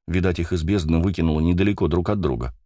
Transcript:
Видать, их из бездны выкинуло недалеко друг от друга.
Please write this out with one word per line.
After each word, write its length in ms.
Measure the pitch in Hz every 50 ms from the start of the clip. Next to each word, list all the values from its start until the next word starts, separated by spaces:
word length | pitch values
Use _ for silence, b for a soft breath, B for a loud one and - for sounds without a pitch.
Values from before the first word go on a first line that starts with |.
| -
Видать, 320 | 78 85 92 87 90 85 90
их 120 | 85 -
из 120 | 92 85 78
бездны 360 | 85 104 98 78 78 82 82
выкинуло 400 | 85 101 87 - 82 80 76 78
недалеко 460 | 80 87 90 87 98 101 101 87 95
друг 220 | 78 78 90 82 104
от 100 | 104 101
друга. 360 | 82 69 64 58 62 62 - - _